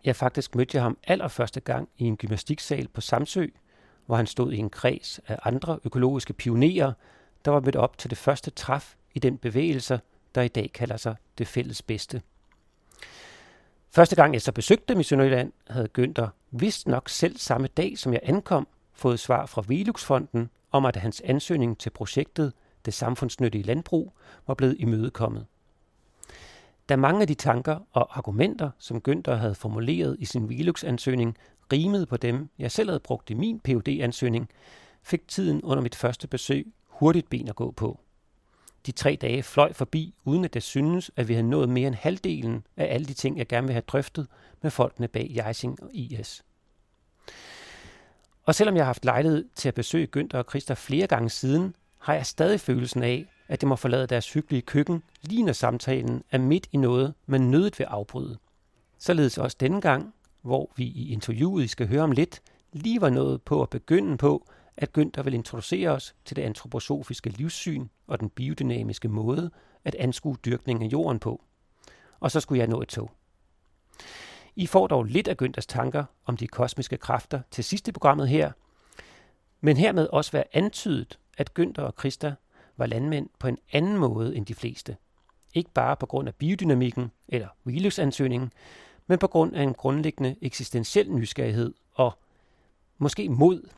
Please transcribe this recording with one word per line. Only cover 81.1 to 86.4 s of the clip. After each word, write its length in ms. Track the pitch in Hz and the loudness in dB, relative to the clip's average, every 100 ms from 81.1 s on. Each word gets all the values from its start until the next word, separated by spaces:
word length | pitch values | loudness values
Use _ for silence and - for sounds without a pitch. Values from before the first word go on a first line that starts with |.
| - _ - | -14 _ -6
at 140 | 143 - | -6 0
Günther 220 | 180 - | -2 -2
og 120 | 135 - | -8 -4
Christa 340 | 139 - 151 143 _ _ - - | -6 -4 -6 -8 _ _ -20 -4
var 80 | 120 | -2
landmænd 440 | 113 139 151 147 _ | 0 0 -2 -4 _
på 80 | 131 | -4
en 100 | 120 _ | -4 _
anden 260 | 143 180 208 | 0 2 2
måde 380 | 139 110 113 - | 2 2 -2 -4
end 100 | 101 | -6
de 100 | 113 | -8
fleste. 420 | 120 127 - 104 _ _ _ _ _ | -8 -8 -12 -14 _ _ _ _ _
Ikke 180 | 165 170 | -4 0
bare 240 | - 123 139 | 0 0 0
på 80 | - | -2
grund 220 | 135 135 | -4 -4
af 80 | |
biodynamikken 760 | - | -4